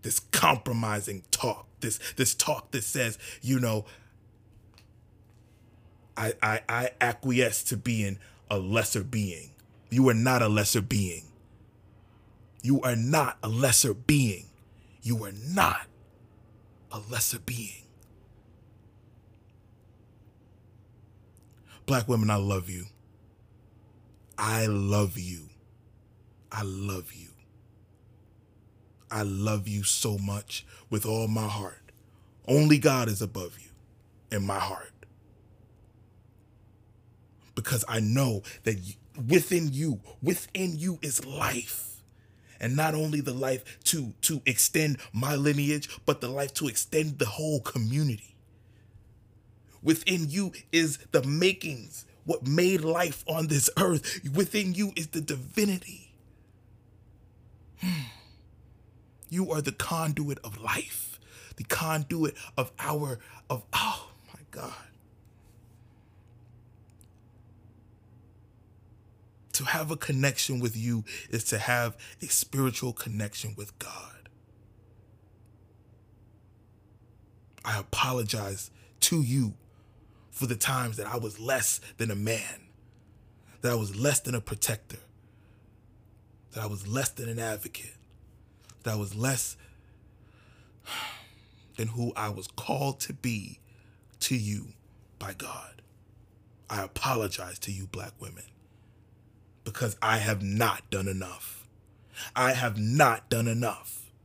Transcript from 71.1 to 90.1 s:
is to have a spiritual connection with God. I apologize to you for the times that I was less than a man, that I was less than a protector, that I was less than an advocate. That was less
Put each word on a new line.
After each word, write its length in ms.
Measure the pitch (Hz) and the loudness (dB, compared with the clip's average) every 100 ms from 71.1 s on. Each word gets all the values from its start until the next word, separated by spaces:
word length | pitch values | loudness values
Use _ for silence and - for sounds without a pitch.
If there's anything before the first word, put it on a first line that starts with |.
| - - | -10 -6
is 140 | 117 | -4
to 140 | - 107 | -2 -2
have 380 | 98 123 120 - - - | 2 0 0 -6 -18 -14
a 60 | 156 | -2
spiritual 680 | - - 135 131 117 127 | -2 0 0 0 0 -6
connection 600 | 117 - 107 104 - 113 104 | -6 -6 -4 -4 -6 -10 -10
with 220 | 104 - | -14 -12
God. 500 | - - - - - - _ - - - - - - - - - - - - - - - - - - - - - - - - - - - - - - - | -12 -12 -16 -20 -20 -20 _ -20 -20 -20 -20 -20 -20 -20 -20 -20 -20 -20 -20 -20 -20 -20 -20 -20 -20 -20 -20 -20 -20 -20 -20 -20 -20 -20 -20 -20 -20 -12
I 140 | - 107 | -4 -4
apologize 920 | 98 - 131 127 107 117 101 98 - - - - | -2 -2 0 0 -2 -4 -4 -8 -12 -16 -20 0
to 220 | - 165 | 2 2
you 320 | 127 135 117 - - - - - - - - | 2 2 0 -2 -16 -20 -20 -20 -20 -20 -18
for 160 | - 131 | -6 -4
the 100 | 113 | 0
times 400 | - 131 120 110 | 0 0 -2 -6
that 100 | 104 | -6
I 120 | 123 | -4
was 200 | 113 104 | -6 -8
less 420 | 113 131 - - - - | -2 0 2 -2 -6 -6
than 120 | 160 | -4
a 60 | 101 | -2
man, 520 | 104 110 - - - - - _ - - - - - - | -2 -2 -4 -12 -18 -20 -20 _ -20 -20 -20 -20 -20 -4
that 100 | 123 | 0
I 40 | |
was 200 | 120 104 | 0 -2
less 240 | 101 135 139 | 0 2 2
than 140 | - | 0
a 60 | 123 | -6
protector, 580 | - 104 - 110 - - - - - - - - - - - - - - - - - | -4 -4 -2 -2 -6 -18 -18 -20 -20 -20 -20 -20 -20 -20 -20 -20 -20 -20 -20 -20 -16
that 120 | 110 | -8
I 20 | 107 | -6
was 220 | 101 98 | -6 -4
less 220 | 120 139 | -2 -4
than 180 | - 117 | -4 -8
an 100 | 113 | -4
advocate. 600 | 113 107 - - - - - - - - - - - - | -4 -6 -8 -12 -16 -20 -20 -20 -20 -20 -20 -20 -20 -12
That 140 | - 107 | -6 -4
was 160 | 101 | -4
less 420 | 104 127 131 - - - - - - - | -2 -2 -2 -4 -8 -20 -20 -20 -20 -20